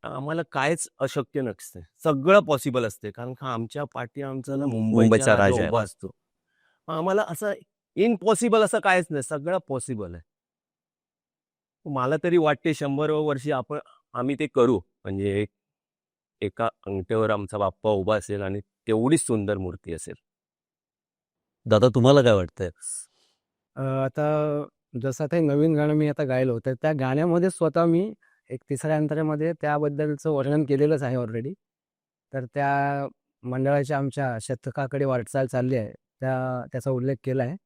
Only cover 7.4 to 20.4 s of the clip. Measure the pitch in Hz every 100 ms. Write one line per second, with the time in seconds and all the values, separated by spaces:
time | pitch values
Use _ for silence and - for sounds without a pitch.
7.4 | 214 196 _ _ _ - 220 220 202 214
8.4 | 233 220 214 220 196 185 170 147 127 151
9.4 | 147 185 - 135 - 117 92 85 - _
10.4 | _ _ _ _ _ _ _ _ _ _
11.4 | _ _ _ _ - 139 127 156 175 175
12.4 | 156 147 170 151 143 139 151 151 151 139
13.4 | 135 139 120 147 - _ _ 120 123 143
14.4 | 151 - 120 107 - _ - 98 101 98
15.4 | 104 _ _ _ _ _ _ _ _ _
16.4 | 104 - 113 _ - 98 90 110 110 104
17.4 | 98 107 98 - 110 104 92 107 - 101
18.4 | 95 101 - _ - 110 120 160 - 113
19.4 | 101 101 92 85 - 80 - - _ _